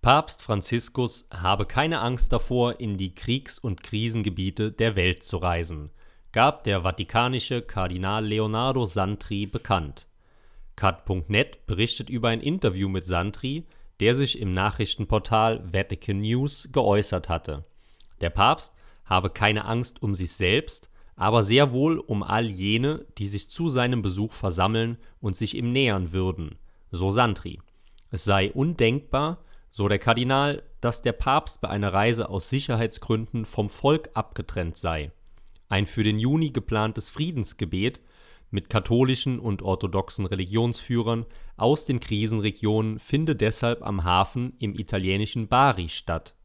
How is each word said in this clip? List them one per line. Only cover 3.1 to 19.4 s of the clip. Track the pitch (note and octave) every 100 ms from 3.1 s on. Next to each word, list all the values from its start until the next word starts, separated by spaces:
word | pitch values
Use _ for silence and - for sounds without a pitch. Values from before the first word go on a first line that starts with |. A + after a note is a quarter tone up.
Kriegs- | - - B2+ C#3 -
und | A#2+ F2+
Krisengebiete | - G#2 A#2 A2+ G#2 F2+ F#2 F#2+ G#2+
der | - A2+ G2+
Welt | F2+ F2+
zu | - F#2
reisen, | F2+ E2+ E2 D#2 D2 - - - -
gab | - C3 D3+
der | - G2
vatikanische | F2+ F2+ F#2+ A#2 B2 B2+ - B2+
Kardinal | - - F2+ F2+ F#2+ G#2+
Leonardo | A2 G#2+ G#2+ A2 B2+ C3 A2+
Santri | G#2 F#2+ G#2 - G2+ G2+
bekannt. | - - F#2+ D2+ C2+ - _ _ _ - - -
cut | - F#2+ F#2
punkt | - F#2 D#2+
net | G#2 - - -
berichtet | F#2 A#2 - A#2
über | A#2+ A#2
ein | A2+
Interview | C#3+ F#3 A#2+ F#2 G2
mit | F#2+
Santri, | F2 F2+ F#2+ - B2+ D3 - - - _
der | G2+
sich | C3 C#3 -
im | G2
Nachrichtenportal | F#2 G2+ - G#2 - G#2 G#2+ - A2+ A2+ A2+ F2+
Vatican | F#2+ G2 F#2 - G2
News | G#2+ A#2+ C#3+ - -
geäußert | - G#2+ G2+ G2+ F#2 -
hatte. | E2+ - D2 D2 - - - - -
Der | E2+
Papst | G#2 G#2 D#3 - - - -
habe | - F#2 F#2
keine | -